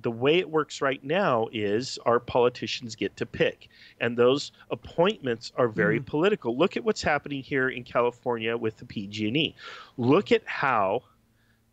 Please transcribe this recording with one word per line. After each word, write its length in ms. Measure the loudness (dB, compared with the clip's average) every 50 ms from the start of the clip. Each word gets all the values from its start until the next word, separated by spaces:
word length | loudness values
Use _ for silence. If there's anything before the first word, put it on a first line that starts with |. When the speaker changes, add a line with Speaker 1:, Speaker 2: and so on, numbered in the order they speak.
Speaker 1:
the 80 | -4 -4
way 300 | -2 0 2 2 2 2
it 100 | 0 0
works 320 | 0 -2 -2 -2 -4 -2
right 200 | -2 -2 -2 -2 -4
now 440 | -2 -2 0 2 2 2 2 0 -2
is 480 | -2 -2 -2 0 0 0 -2 -4 -8 -4 0
our 140 | 2 2 2
politicians 800 | 2 0 2 4 4 4 2 -2 -6 -6 -6 -8 -8 -10 -8
get 200 | -6 -6 -6 -4
to 80 | -6 -8
pick, 440 | -6 -2 0 0 0 -2 _ -20 -20 _ -20 -20 -18 -8 -4
and 160 | -4 -2 2
those 340 | 4 6 6 4 2 -2 -8 _ -16 -10 -10
appointments 800 | -10 -10 -10 -8 0 2 2 2 2 -2 -4 -4 -4 -4 -6 -8 -2
are 120 | 0 0 0
very 320 | 2 2 2 2 2 0
Speaker 2:
Mm-hmm. 60 | -2
Speaker 1:
political. 520 | -4 -2 0 2 2 0 0 -2 -4 0 2
Look 180 | 2 0 0
at 60 | -2
what's 180 | -2 -2 -2 -2
happening 440 | 0 0 0 0 -2 -6 -10 -10 -6
here 240 | -4 -2 0 0 0
in 160 | -2 -6 -10
California 720 | -2 0 2 2 2 0 -2 -6 -4 -4 -2 -2 -2 -2
with 200 | -2 -2 -4 -6
the 80 | -6 -16
P 220 | -12 -10 -10 -8
G 220 | -8 -6 -4 -2 0
and 80 | 0
E. 180 | 0 -2 -2 -4 -10 -16 -16 -16 -16 -18 -16 -6 -2
Look 340 | 2 4 4 4 4 4
at 100 | 2 2 0
how, 600 | -2 -6 -2 0 2 2 2 2 2 0 -2 -4 _ _ _ _ _ _ _ _ _ _ _ _ _